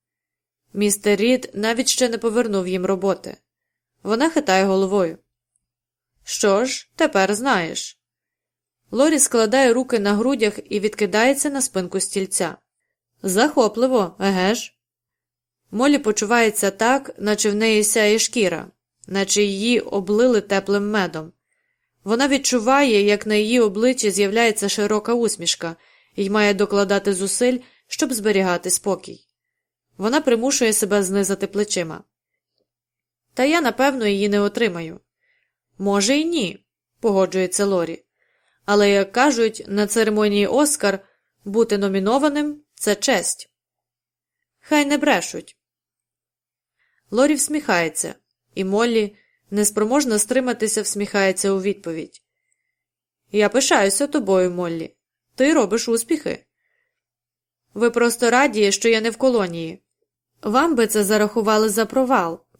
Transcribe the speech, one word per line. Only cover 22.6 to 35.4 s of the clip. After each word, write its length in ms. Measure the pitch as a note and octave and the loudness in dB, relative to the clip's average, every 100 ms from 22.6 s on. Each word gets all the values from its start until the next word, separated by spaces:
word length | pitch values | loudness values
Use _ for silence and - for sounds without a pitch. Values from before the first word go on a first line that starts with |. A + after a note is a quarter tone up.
| A3 C#4 C#4 G#3 | 2 4 4 4
як 240 | G3+ G#3 G#3+ | 2 0 0
на 80 | |
її 260 | G#3+ G#3+ B3 | 0 2 2
обличчі 500 | G#3+ G3 B3 C4 G#3+ | 2 2 0 2 -2
з'являється 580 | F#3 G3+ A3 A#3 G#3+ G3+ | 0 0 2 2 0 -4
широка 460 | - G#3 G#3+ G#3+ | -2 -2 -2 -2
усмішка, 600 | A#3+ A3 F#3 E3+ - E3 E3 _ _ _ - | -2 -2 -2 -4 -4 -6 -10 _ _ _ -6
і 140 | G3 | -2
має 240 | G#3+ G#3 | 2 2
докладати 600 | G3+ G3+ G3+ G3 G3+ G3+ | 2 0 0 2 0 0
зусиль, 440 | F#3 G3 - B3 B3 - _ - | -4 -4 0 0 0 -8 _ -12
щоб 200 | - D4 | -4 -4
зберігати 580 | A#3 G#3 G3 F#3+ F3 F3+ | -2 0 0 2 -2 -2
спокій. 560 | - G3+ F#3 - - _ _ _ _ _ _ _ - | -4 -2 -6 -8 -20 _ _ _ _ _ _ _ -6
Вона 220 | G#3 D4 | 0 0
примушує 520 | C#4+ A3+ C4 C#4 A#3 | 2 0 0 0 0
себе 300 | G#3 G3 G3+ | 0 0 0
знизати 440 | F#3 G3 F#3+ G3 - | 0 -2 -2 -4 -4
плечима. 580 | G3+ G#3 F#3 E3 - - _ _ _ _ _ _ _ _ _ _ _ _ | -4 -4 -4 -6 -10 -18 _ _ _ _ _ _ _ _ _ _ _ _
«Та 100 | - | -2
я, 160 | C4+ E4+ | 0 2
напевно, 460 | C4 A3 C#4 C4+ G#3+ | 0 2 0 2 -2
її 220 | G3 G3+ | 0 0
не 120 | G3+ | 0
отримаю». 600 | G3+ G#3 A3+ E3+ D#3+ - _ _ _ _ | 0 0 -2 -4 -12 -14 _ _ _ _